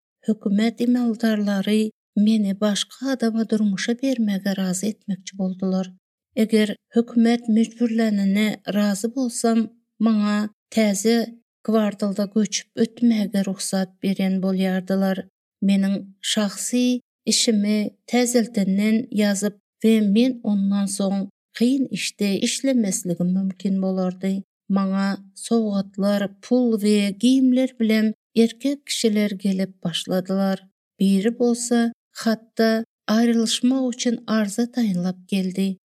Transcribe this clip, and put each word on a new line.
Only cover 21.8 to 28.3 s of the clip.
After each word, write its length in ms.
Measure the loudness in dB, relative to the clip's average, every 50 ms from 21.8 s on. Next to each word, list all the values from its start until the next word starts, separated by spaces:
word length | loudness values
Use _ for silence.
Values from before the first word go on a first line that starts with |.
| 0 -2
işte 480 | -4 -6 -8 -6 -6 -4 -2 -2 0 0
işlemesligim 880 | -2 -2 -4 -2 -2 0 0 2 0 0 -2 -4 -4 -4 -4 -2 -2 0 0 0
mümkin 440 | -2 -2 -4 -4 -4 -2 -2 -2
bolardy. 520 | -2 -2 -2 -2 -2 -4 -4 -4 -4 -4 -4 -4 -6 _ _ _ _ -2
Maňa 480 | -2 0 0 0 0 0 -2 -2 -2 -4 -8 -16 -20
sowgatlar, 840 | -14 -6 -2 0 0 0 0 -2 -2 -4 -4 -4 -2 0 0 0 0 -2 -4 -8 _
pul 380 | -4 0 0 2 2 2 0 0
we 320 | 2 2 2 2 2 0
giyimler 680 | -2 0 2 2 4 4 4 4 4 4 2 0 -2 -2
bilen 340 | 0 2 2 2 2 0 -2 _ _ _